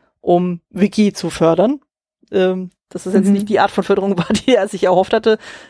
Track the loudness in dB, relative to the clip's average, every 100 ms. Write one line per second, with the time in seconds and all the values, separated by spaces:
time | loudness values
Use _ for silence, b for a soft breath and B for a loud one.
0 | b b 0 0 0 -6 _ -2 -2 2
1 | 0 0 -8 0 0 2 0 -2 _ _
2 | _ _ -6 -2 0 -2 -8 _ _ -12
3 | -2 0 2 2 0 0 0 0 0 0
4 | 0 -2 -2 -2 2 2 2 -2 0 2
5 | 2 0 0 -2 B B B